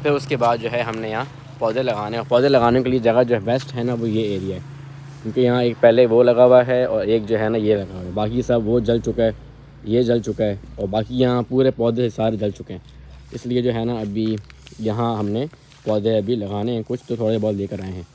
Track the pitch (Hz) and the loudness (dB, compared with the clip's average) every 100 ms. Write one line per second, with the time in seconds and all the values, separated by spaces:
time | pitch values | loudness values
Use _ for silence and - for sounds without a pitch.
0 | 147 143 139 135 117 120 113 120 113 110 | 2 0 -2 0 2 2 -2 -4 -4 -4
1 | 110 110 139 - - - 113 113 131 104 | -4 -4 -6 -12 -20 -4 -2 0 -2 -2
2 | 104 117 135 123 139 135 117 123 127 127 | -4 -6 0 2 6 6 6 4 2 2
3 | 117 117 123 117 101 131 - 123 120 120 | 2 4 4 2 0 -2 -4 -6 -4 -2
4 | 117 110 107 98 95 92 - - - - | -2 -2 -2 -4 -6 -8 -12 -18 -18 -18
5 | - - 113 120 123 123 120 113 117 117 | -20 -14 -6 0 2 2 0 4 6 8
6 | 123 113 120 120 123 127 123 127 127 110 | 6 6 4 6 8 8 6 0 0 0
7 | 101 113 104 110 107 113 107 104 92 95 | 0 0 0 -2 0 0 2 0 0 -10
8 | 90 92 107 120 120 120 107 120 110 117 | -8 -4 -2 -2 0 0 2 0 2 0
9 | 120 117 113 107 - - - - 107 117 | -2 0 0 -2 -16 -20 -20 -16 -2 0
10 | 120 117 107 104 107 98 - - 98 107 | 2 0 -2 -2 -2 -4 -10 -10 -4 -4
11 | 110 127 127 123 113 127 131 127 117 117 | -4 0 0 0 -2 0 0 2 -2 0
12 | 120 - 110 110 104 98 - 92 - - | -4 -2 -2 -2 -4 -6 -14 -14 -16 -20
13 | - - - 117 120 123 123 113 113 120 | -20 -20 -16 -12 -4 -2 -2 -2 -4 -4
14 | 107 104 110 110 - - - - 110 107 | -6 -4 -4 -4 -8 -20 -20 -8 -6 -2
15 | 117 110 104 107 147 - - - - 107 | -2 -2 -4 -4 -6 -10 -20 -14 -4 -2
16 | 104 110 98 120 98 101 107 117 107 123 | 0 0 0 -4 -4 -6 -4 -6 -6 -8
17 | - 117 110 110 107 101 98 98 95 92 | -6 -4 -2 0 -2 -2 -6 -8 -10 -12
18 | 87 | -14